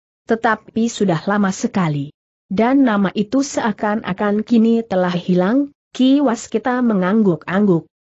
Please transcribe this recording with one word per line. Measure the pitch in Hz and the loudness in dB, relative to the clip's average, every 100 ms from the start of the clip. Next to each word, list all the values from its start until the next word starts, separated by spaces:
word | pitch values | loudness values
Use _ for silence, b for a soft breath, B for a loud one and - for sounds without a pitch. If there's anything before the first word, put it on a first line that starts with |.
| _ _ | _ _
Tetapi | - 226 233 214 - - 233 | -6 -2 -2 -2 -4 -4 -4
sudah | - 196 160 - | -2 -2 -2 -2
lama | 208 196 | 0 0
sekali. | 196 233 202 170 147 143 - _ _ _ | -2 -4 -2 -2 -4 -6 -12 _ _ _
Dan | 196 226 277 262 | -2 0 2 2
nama | 208 190 | 2 0
itu | 220 208 262 | -2 -2 -2
seakan-akan | 277 - - - 214 214 - 190 208 208 | -2 -4 -4 -2 -4 -4 -6 -4 -2 -2
kini | 214 233 226 233 | 2 2 4 2
telah | 226 185 180 | 0 -2 0
hilang." | 175 - 180 180 262 285 - _ | -2 0 0 2 0 -2 -8 _
Ki | - 254 277 | 0 2 4
Waskita | 269 233 - 220 254 247 | 2 -2 -4 -6 -2 -2
mengangguk-angguk. | 240 202 180 220 202 156 - 185 208 170 156 _ _ | 0 0 2 2 2 0 -2 0 2 2 -2 _ _